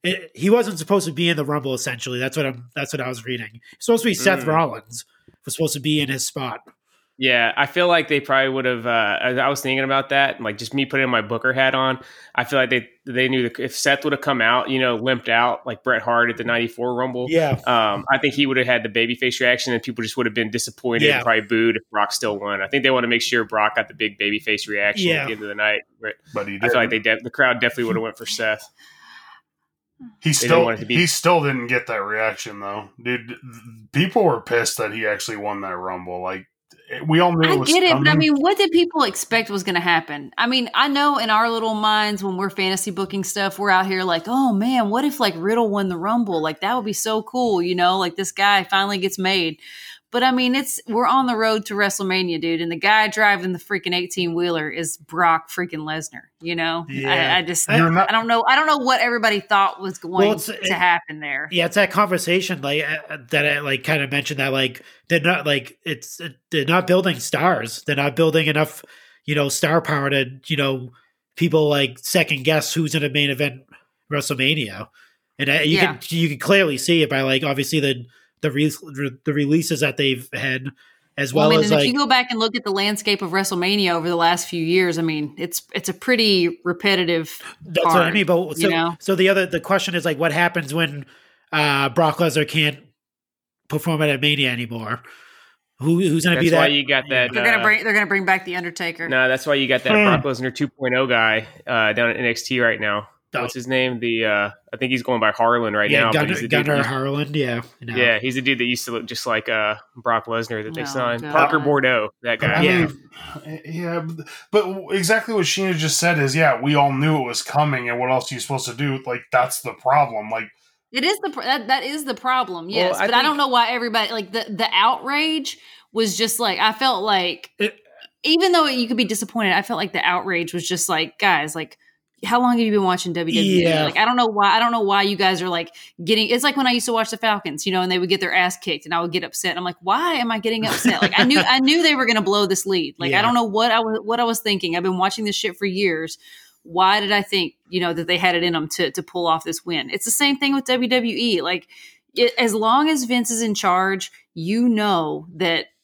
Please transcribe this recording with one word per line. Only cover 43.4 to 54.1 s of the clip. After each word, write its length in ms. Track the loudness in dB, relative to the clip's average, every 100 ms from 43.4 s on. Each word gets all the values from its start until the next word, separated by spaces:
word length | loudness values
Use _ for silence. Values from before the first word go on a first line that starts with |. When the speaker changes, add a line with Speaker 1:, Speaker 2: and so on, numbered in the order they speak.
| -4 -2
Speaker 4:
we're 120 | 2
out 160 | 2 2
here 180 | -2
like, 200 | 0 -2 0
"Oh 240 | 0 2
man, 380 | 2 2 2 2
what 140 | 0
if, 140 | 0 0
like, 160 | -2 0
Riddle 320 | 0 0 0
won 200 | 0 -2
the 80 | -4
Rumble? 440 | -2 -2 0 -2
Like, 180 | -2 -4
that 160 | -4 -2
would 80 |
be 80 | -4
so 300 | -4 -2 -4
cool, 360 | -2 -2 0 0
you 140 | 0
know? 240 | 2 2 2
Like, 160 | -2 -4
this 140 | -6
guy 320 | 0 4 4
finally 340 | 2 0 0 -2
gets 200 | -4 -2
made." 400 | 0 0 0 -6 -18 -20 -20 -20 _ 0
But 60 |
I 80 | 2
mean, 240 | 2 2
it's, 260 | 0 -2 -8 -4
we're 180 | 0 2
on 200 | 2 2
the 100 | 0
road 300 | 0 0 -2
to 80 |
WrestleMania, 680 | -2 0 0 -2 0 0 -2
dude, 220 | -2 -2
and 100 | -2
the 60 | -2
guy 280 | 2 4 2
driving 440 | 2 2 2 -2
the 60 | -6
freaking 360 | -6 -6 -2
eighteen-wheeler 760 | -4 -4